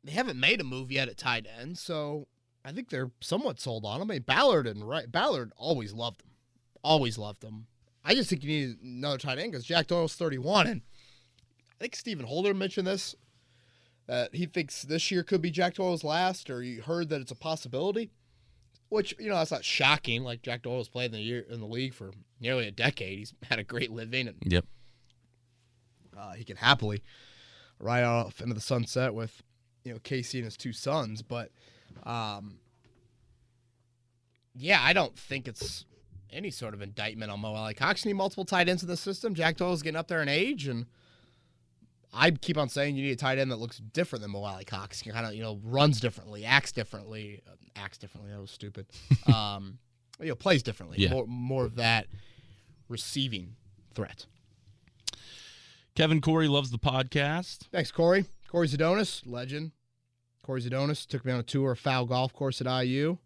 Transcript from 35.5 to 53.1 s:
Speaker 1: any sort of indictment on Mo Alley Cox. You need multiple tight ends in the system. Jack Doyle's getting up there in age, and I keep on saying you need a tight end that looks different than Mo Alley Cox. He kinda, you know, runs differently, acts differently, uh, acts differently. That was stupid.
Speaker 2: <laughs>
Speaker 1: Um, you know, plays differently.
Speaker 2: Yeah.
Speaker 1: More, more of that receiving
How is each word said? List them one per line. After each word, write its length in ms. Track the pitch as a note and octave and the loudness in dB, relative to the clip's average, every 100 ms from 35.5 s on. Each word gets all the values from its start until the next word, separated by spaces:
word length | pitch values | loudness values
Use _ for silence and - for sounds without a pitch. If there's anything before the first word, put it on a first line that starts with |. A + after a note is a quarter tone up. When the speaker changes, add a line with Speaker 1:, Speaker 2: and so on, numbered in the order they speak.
| A2 - - - _ _ F#2 - | -8 -8 -8 -14 _ _ -20 -14
Speaker 1:
any 200 | C#3+ G3 | -8 -8
sort 240 | C3 A#2 | -6 -8
of 80 | G2+ | -8
indictment 480 | G2+ G#2 G#2+ A2 G#2+ | -10 -4 -4 -4 -6
on 100 | G2+ | -6
Mo 140 | G#2+ | -6
Alley 200 | G#2+ A2 | -4 -6
Cox. 300 | A2 C#3+ G3 | 0 2 2
You 60 | G#3+ | 0
need 60 | G3 | 0
multiple 260 | F#3+ - | 0 -2
tight 240 | F#3 F#3 F3 | 2 4 4
ends 140 | F3+ | 4
in 60 | F3 | 0
the 80 | F3 | -4
system. 380 | - G3 A3+ | -4 -4 -2
Jack 220 | E3+ D#3+ D#3 | 0 0 0
Doyle's 260 | F3+ F3 | 0 0
getting 140 | D#3 D#3 | 0 -4
up 100 | E3 | -2
there 140 | E3+ | 0
in 60 | C#3+ | 2
age, 380 | D3 A3 C4+ C#3 | 2 2 -2 -4
and 200 | A#2 A#2+ _ _ _ _ _ _ _ _ _ _ _ _ | -4 -6 _ _ _ _ _ _ _ _ _ _ _ _
I 180 | - D#3 | 4 4
keep 260 | D#3 - D3+ | 4 -2 0
on 100 | C#3 | 0
saying 280 | - C#3+ C#3 | 0 0 0
you 80 | |
need 80 | C#3 | -2
a 40 | B2 | 0
tight 220 | C3+ C3+ | 0 2
end 120 | C3+ | 0
that 40 | A#2 | -2
looks 220 | A#2+ - | -6 -10
different 440 | A2 D#3 E3+ A#2+ | -6 -2 -2 -2
than 80 | G#2 | -6
Mo 120 | G2+ | -6
Alley 200 | G2+ F#2+ | -6 -8
Cox. 360 | F#2+ F#2+ G2 - | -8 -8 -8 -10
He 100 | A2+ | -8
kinda, 240 | G#2+ A2+ | -6 -6
you 80 | G#2+ | -6
know, 180 | A2 G#2+ | -6 -6
runs 380 | A2 C3 D3 A#2 | -2 6 6 6
differently, 440 | A#2 - - G#2 | 0 -4 -14 -10
acts 280 | A2 C3+ - | 6 6 6
differently, 720 | - G#2 G#2 G#2 G#2+ G#2 G#2 - | -4 -6 -8 -12 -12 -12 -14 -20
uh, 60 | F#2 - G2 | -20 -20 -12
acts 220 | G2 - | -12 -12
differently. 340 | G2+ G2+ G2+ | -18 -16 -14
That 80 | G2+ | -14
was 100 | G2 | -14
stupid. 360 | - G#2 G#2 F#2+ - - | -14 -14 -12 -16 -18 2
Speaker 2:
<laughs> 180 | C3+ - | 4 6
Speaker 1:
Um, 440 | A2+ G#2 G2+ G2 - _ _ _ - | 4 4 -4 -10 -14 _ _ _ -10
you 80 | D#3+ | -6
know, 60 | |
plays 280 | A#2+ G3 D#3 | -2 4 4
differently. 340 | A2+ G#2 E2+ F#2 | 4 -8 -8 2
Speaker 2:
Yeah. 120 | F#2+ | 4
Speaker 1:
More, 160 | C3 A#2 | 4 0
more 360 | B2 B2 C3+ | -4 -2 0
of 120 | A#2+ A#2 | 0 2
that 320 | A#2 A2+ - - - - - - _ - - | 4 4 2 -12 -14 -20 -20 -20 _ -20 -12
receiving 640 | A#2+ - | -8 -6